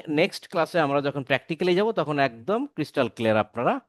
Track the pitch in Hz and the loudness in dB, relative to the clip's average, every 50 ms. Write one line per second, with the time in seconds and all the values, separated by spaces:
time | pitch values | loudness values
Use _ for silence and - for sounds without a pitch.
0 | - - 147 147 175 190 - - - - - 175 156 - - 175 151 139 139 143 | -4 -2 0 2 0 0 -2 -6 -14 -6 -2 -2 -2 0 0 0 0 2 2 0
1 | 139 143 135 143 131 - 139 127 - - 170 151 185 180 180 180 208 226 214 180 | 0 0 -4 -4 -2 0 0 0 0 -2 -6 -2 0 2 2 2 2 0 0 -2
2 | 156 147 151 143 139 135 117 117 113 139 202 240 277 277 _ - 151 - - 151 | -2 -2 0 0 0 0 -2 -4 -6 -4 -2 -2 -4 -6 _ -6 -6 -4 -2 -2
3 | 127 113 - - 117 110 107 107 104 - - 117 123 165 240 269 - | -2 -2 -2 -2 2 2 4 2 2 0 -2 -4 -2 -2 -2 -2 -4